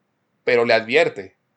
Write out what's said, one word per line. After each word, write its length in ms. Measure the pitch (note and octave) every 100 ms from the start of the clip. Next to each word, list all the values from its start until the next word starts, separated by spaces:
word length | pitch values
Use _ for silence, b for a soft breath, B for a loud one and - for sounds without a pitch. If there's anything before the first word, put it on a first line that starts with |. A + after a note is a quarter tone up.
| _ _ _ _
Pero 200 | - A#2+
le 80 | A#2
advierte, 640 | A2+ G#2+ C#3 E3 - F#2+ _ _